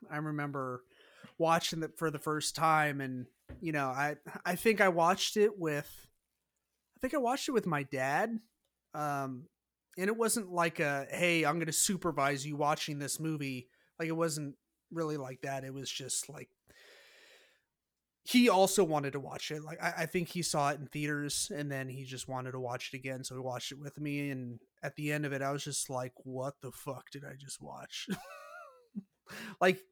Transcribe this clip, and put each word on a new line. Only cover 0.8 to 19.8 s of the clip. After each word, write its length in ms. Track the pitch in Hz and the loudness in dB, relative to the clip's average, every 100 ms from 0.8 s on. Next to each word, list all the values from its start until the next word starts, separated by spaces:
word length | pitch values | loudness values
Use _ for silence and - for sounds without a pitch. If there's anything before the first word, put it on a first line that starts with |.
| - _ - - - - | -12 _ -20 -20 -12 0
watching 440 | 160 165 - 165 | 4 4 2 -2
it 160 | 156 - | -4 -2
for 120 | 160 | -2
the 80 | 147 | -2
first 340 | 160 151 - | -2 0 -2
time, 460 | - 160 156 151 139 | 2 6 6 4 0
and, 260 | 135 127 120 _ - - | -4 -6 -8 _ -18 -8
you 120 | 165 | -2
know, 140 | 151 135 | 0 0
I, 300 | 127 147 147 170 208 - | 0 0 -2 -10 -6 -2
I 80 | |
think 260 | 175 226 208 | 2 4 6
I 80 | 196 | 6
watched 460 | 170 170 196 - 214 | 8 6 4 2 4
it 220 | 208 208 | 4 4
with, 480 | 160 147 - - - _ _ _ _ _ _ _ _ - | -2 -2 -4 -14 -20 _ _ _ _ _ _ _ _ -6
I 40 | |
think 140 | 254 | -2
I 40 | 311 | 2
watched 300 | 240 269 - | 2 0 2
it 40 | |
with 140 | 240 185 | 2 2
my 160 | 147 | 0
dad. 560 | 135 135 131 151 220 226 - _ _ _ _ | 0 0 2 2 2 -2 -8 _ _ _ _
Um, 520 | 156 151 139 135 127 165 _ _ _ _ - | -4 -2 0 -2 -6 -12 _ _ _ _ -2
and 100 | 190 | 0
it 80 | 226 | 2
wasn't 340 | 220 233 185 | 2 2 0
like 260 | 175 170 165 | 2 2 4
a, 260 | 147 139 139 | 0 0 -2
"Hey, 340 | - 175 165 | 2 4 6
I'm 140 | 147 170 | 4 4
gonna 120 | 160 | 2
supervise 760 | 151 - 185 175 143 139 143 143 | 2 2 2 0 2 2 2 -2
you 100 | 143 | 0
watching 420 | 147 151 - 143 | 2 2 0 -4
this 220 | 139 - | -4 -2
movie." 480 | 160 156 139 127 123 _ _ - | -2 -2 -2 -6 -10 _ _ -6
Like, 100 | 165 | -2
it 80 | 165 | 2
wasn't 380 | 165 151 143 139 _ _ - | 0 0 -6 -10 _ _ -10
really 280 | 165 160 151 | -4 -2 -2
like 240 | 131 131 | -6 -8
that. 220 | 143 135 | -6 -4
It 100 | 135 | -6
was 160 | 135 131 | -8 -8
just 400 | - 131 - - | -6 -4 -4 -4
like, 180 | 147 123 _ _ - - - - - - - _ _ _ _ _ _ _ _ | -12 -16 _ _ -20 -20 -20 -20 -20 -20 -20 _ _ _ _ _ _ _ _
he 240 | - 247 240 | 2 6 8
also 360 | 185 190 208 | 8 6 6
wanted 280 | 170 151 139 | 4 4 0
to 60 | 139 | -4
watch 300 | 143 139 - | -8 -8 -6
it. 140 | 151 | -8
Like, 180 | 156 170 | -10 -4